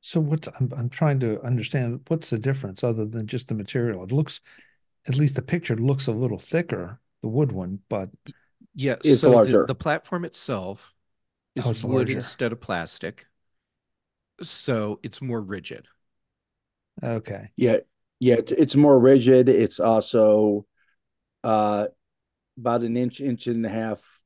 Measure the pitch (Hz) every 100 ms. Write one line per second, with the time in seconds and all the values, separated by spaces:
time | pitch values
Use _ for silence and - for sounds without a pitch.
0 | - 175 151 156 - - 123 135 120 -
1 | 156 139 120 107 120 123 107 147 120 127
2 | - 165 - 113 123 135 110 95 123 113
3 | 107 117 107 127 - 110 101 131 120 95
4 | 92 131 151 - _ - _ _ _ _
5 | - 131 147 135 - 175 - 113 123 135
6 | 135 110 127 98 - 165 170 101 87 107
7 | _ _ 110 117 147 101 90 101 _ 107
8 | 95 _ - - _ _ _ - 135 120
9 | 156 127 151 123 113 110 71 127 165 156
10 | - 180 170 - - 113 92 101 - _
11 | _ _ _ _ _ - 123 113 120 131
12 | 127 131 127 - 120 117 - 90 82 -
13 | 85 - _ _ _ _ _ _ _ _
14 | _ _ _ _ 175 - - 117 107 104
15 | 120 - 131 117 98 98 80 - _ _
16 | _ _ _ _ _ _ _ _ _ -
17 | 123 113 - 98 107 - 123 107 - _
18 | _ _ 123 117 110 - 151 139 147 135
19 | 123 139 120 131 127 110 110 - 110 110
20 | - 117 107 107 107 104 104 _ _ _
21 | _ _ _ _ - 107 104 104 104 _
22 | _ _ _ _ _ - 120 117 117 117
23 | 123 - 139 120 - 117 113 110 110 104
24 | _ _